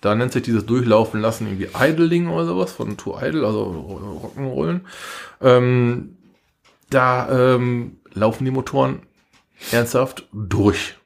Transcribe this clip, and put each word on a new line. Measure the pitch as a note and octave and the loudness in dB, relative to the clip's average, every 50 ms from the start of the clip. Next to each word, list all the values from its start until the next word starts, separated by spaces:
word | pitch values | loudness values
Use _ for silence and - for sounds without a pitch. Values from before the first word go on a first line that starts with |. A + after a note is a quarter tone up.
Da | - G#2 G#2 | 0 0 0
nennt | A2 B2 B2+ - | 0 0 0 -2
sich | C3+ | -4
dieses | A#2 - A#2 A2 G#2 | -2 0 0 0 0
Durchlaufen | A2 A#2 B2+ B2 A2+ G#2+ A2 A2 A2 - A2 | 0 0 0 4 4 4 4 2 0 -2 -2
lassen | G#2+ A2+ A2+ - A2 G#2 | -2 -2 -2 -2 -6 -6
irgendwie | G2 F#2+ F#2+ - - - | -6 -6 -6 -8 -2 0
Idling | B2+ D3 D#3+ D#3+ E3+ E3 E3+ F3 F3 E3+ | 0 2 2 2 2 2 2 0 0 0
oder | E3 E3 E3 | -2 -4 -2
sowas, | E3+ F3 - F#3 F3+ - | -2 -2 -2 -4 -4 -4
von | - - - G#2 - | -8 -8 -8 -8 -8
Tour | - - - - - | -10 -10 -10 -6 -6
Idle, | C#3 D#3 D#3+ B2+ | -4 -2 -2 -2
also | G#2+ G#2+ G#2+ G#2+ F#2+ F2+ D#2 C2 D#2+ G2 E2+ F#2+ G#2 F2+ - - C#3 - | 0 0 -2 -4 -4 -6 -10 -10 -12 -12 -12 -12 -12 -12 -12 -12 -14 -10
Rock'n'Rollen. | - C#3 C3+ B2+ C3+ D3 E3 E3+ F3+ F#3 - - - - - - - - - - _ | -8 -8 -6 -4 -2 -2 -2 -2 -4 -6 -10 -18 -18 -16 -16 -14 -16 -16 -18 -16 _
Ähm, | - C3 B2 B2+ B2 B2 B2+ B2 B2 A#2+ A#2+ B2 - - - _ _ _ _ _ _ _ _ _ _ _ _ _ _ _ | 4 6 6 6 6 4 4 4 4 2 0 -2 -6 -12 -18 _ _ _ _ _ _ _ _ _ _ _ _ _ _ _
da, | C#3+ C3+ B2+ B2+ B2+ B2+ B2+ - C3 B2+ B2 C3 B2+ | 2 2 4 4 2 0 0 0 2 4 4 4 4
ähm, | B2 B2 B2 A#2+ A#2+ A#2 A#2 - _ _ - - | 4 2 0 -2 -2 -4 -8 -12 _ _ -14 -4
laufen | F#2 G#2+ A2 A2+ - C3+ | 0 0 0 0 0 -2
die | C3 | -2
Motoren | C3 C3 B2 - - C3+ C3+ C3 C3+ - - _ _ _ _ _ _ _ _ _ _ _ - - | -2 -2 -4 -2 0 0 0 0 0 -6 -10 _ _ _ _ _ _ _ _ _ _ _ -8 -2
ernsthaft | - A#2+ A#2+ A#2 - B2+ C3 C3 - - - _ - | 0 0 0 2 2 0 0 0 -4 -14 -18 _ -10
durch. | G#2 G#2+ F#2 F#2 - G2+ G#2 G2 - - - - - _ | -10 -4 -2 0 4 4 4 4 4 -2 -8 -10 -16 _